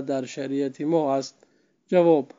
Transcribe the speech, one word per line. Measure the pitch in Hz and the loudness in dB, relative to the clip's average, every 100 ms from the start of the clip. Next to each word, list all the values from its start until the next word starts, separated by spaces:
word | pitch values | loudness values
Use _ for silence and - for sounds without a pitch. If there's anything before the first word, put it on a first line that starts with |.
дар | 135 135 123 | -4 -6 -6
шариати | 151 135 139 139 135 147 | -8 -6 -4 -4 -4 -2
мо | 165 143 | 0 0
аст? | 135 135 - _ _ _ _ _ | -2 -4 -14 _ _ _ _ _
Ҷавоб. | 180 170 151 127 | 2 4 4 0